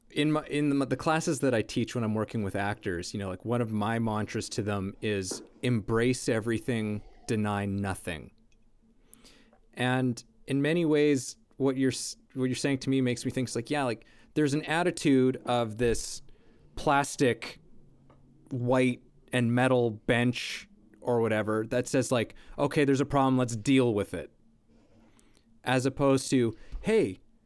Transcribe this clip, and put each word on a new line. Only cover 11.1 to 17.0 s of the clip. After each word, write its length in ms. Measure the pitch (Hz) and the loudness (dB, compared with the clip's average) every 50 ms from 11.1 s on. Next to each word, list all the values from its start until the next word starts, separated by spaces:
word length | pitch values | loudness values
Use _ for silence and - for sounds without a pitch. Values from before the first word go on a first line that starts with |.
| 143 131 - - - _ _ _ _ | 4 2 0 -6 -14 _ _ _ _
what 180 | - 135 139 131 | -2 0 0 2
you're 160 | 135 135 131 | 2 2 0
s-, 240 | 127 - - - - - _ _ - | 0 -2 -6 -10 -12 -14 _ _ -6
what 100 | 131 127 | -4 -2
you're 100 | 127 120 | -2 -2
saying 240 | - - 143 139 131 | 0 0 0 -2 -2
to 100 | - 135 | 0 0
me 120 | 135 135 | 0 2
makes 240 | 127 123 120 - - | 2 0 0 -2 -4
me 60 | 131 | -4
think, 160 | - 135 127 | -4 -4 -4
it's 80 | - - | -4 -4
like, 140 | 117 123 - | -6 -4 -2
yeah, 140 | 151 147 139 | -2 -2 0
like, 220 | 123 113 - - - - - - _ - | -2 -2 -6 -8 -18 -20 -20 -20 _ 0
there's 180 | 151 151 135 135 | 0 2 2 2
an 100 | 156 160 | 0 -2
attitude 760 | 165 156 170 175 175 165 - - 151 135 131 127 131 127 - - | -2 0 0 0 0 -2 0 2 4 6 6 6 4 2 0 -2
of 320 | - 123 120 120 110 104 | -2 0 0 0 -2 -2
this 440 | 110 123 117 110 - - - - - - - - - _ - - _ - - - | 0 0 0 0 0 -4 -8 -10 -14 -16 -18 -20 -20 _ -20 -20 _ -20 -18 -12
plastic, 840 | - - 156 143 139 | -4 0 2 2 2